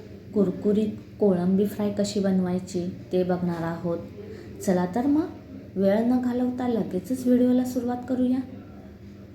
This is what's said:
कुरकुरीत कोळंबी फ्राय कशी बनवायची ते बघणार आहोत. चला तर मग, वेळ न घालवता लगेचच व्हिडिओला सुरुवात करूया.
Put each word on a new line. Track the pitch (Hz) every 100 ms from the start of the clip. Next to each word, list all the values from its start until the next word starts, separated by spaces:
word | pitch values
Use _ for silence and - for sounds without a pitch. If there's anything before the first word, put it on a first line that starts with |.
| - - -
कुरकुरीत | 208 185 185 208 208 214 - - -
कोळंबी | 208 175 180 190 202
फ्राय | - 208 202
कशी | 202 208
बनवायची | 196 190 180 180 185 180 180 - -
ते | 180
बघणार | 180 175 175 170
आहोत. | 165 170 170 170 - - - - - -
चला | 202 180 180
तर | 240 285
मग, | 294 359 - - - - 190
वेळ | 196 214 240
न | 254
घालवता | 247 247 247 247 247
लगेचच | 220 175 185 - 254 247
व्हिडिओला | 247 247 247
सुरुवात | 247 254 240 247 254
करूया. | 254 254 262 - 196 - - - - - - -